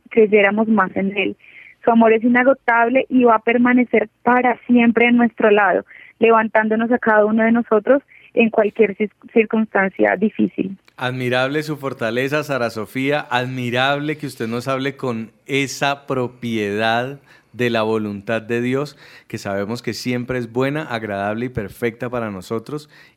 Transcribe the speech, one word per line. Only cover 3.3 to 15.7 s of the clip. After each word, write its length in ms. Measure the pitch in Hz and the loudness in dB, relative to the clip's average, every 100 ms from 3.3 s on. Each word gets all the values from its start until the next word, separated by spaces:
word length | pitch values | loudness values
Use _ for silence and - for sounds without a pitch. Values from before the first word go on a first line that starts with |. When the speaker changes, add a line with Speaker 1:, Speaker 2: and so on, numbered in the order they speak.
| 220 | 2
Speaker 1:
a 40 | |
permanecer 680 | 233 240 240 247 240 220 214 _ | 2 2 4 2 2 0 -2 _
para 340 | - 247 254 226 - | 0 2 2 -2 2
siempre 420 | 240 233 226 240 | 4 4 4 4
en 100 | 240 | 4
nuestro 320 | 233 - 220 | 2 2 2
lado, 320 | 208 196 - - - - _ | 4 4 0 -4 -16 -20 _
levantándonos 680 | 220 226 220 220 220 220 233 | 2 4 2 0 0 -2 0
a 60 | 240 | 0
cada 260 | - 214 208 | 2 2 4
uno 180 | 220 | 2
de 80 | 226 | 2
nosotros 500 | 233 233 214 214 285 - _ - | 0 2 0 2 0 0 _ -6
en 160 | - 226 | 0 2
cualquier 440 | 226 208 - 208 190 | 2 0 2 0 0
cir-, 160 | 214 - - | -6 -6 -2
circunstancia 840 | 240 214 220 220 202 190 - - 180 | 0 2 -2 -2 -2 -2 0 0 2
difícil. 600 | 214 - 107 - - 98 _ - | -2 0 -2 -2 -8 -10 _ -8
Speaker 2:
Admirable 680 | 123 127 123 127 131 151 | -6 -4 -2 0 0 -2
su 120 | 147 139 | -4 -8
fortaleza, 680 | 135 123 113 120 135 151 | -8 -6 -4 -2 -2 -4
Sara 260 | 139 135 117 | -4 -4 -4
Sofía, 560 | 110 104 131 135 147 - | -6 -8 -4 -2 -2 -2
admirable 880 | 123 127 127 123 120 135 143 151 147 | -4 -2 -6 -4 -2 0 -2 -4 -8
que 100 | 143 | -10
usted 200 | - 113 | -8 -6
nos 200 | 120 127 | -6 -4
hable 280 | 135 139 135 | -4 -4 -6
con 360 | 131 113 110 _ - | -6 -6 -10 _ -6
esa 580 | 139 135 | -4 -4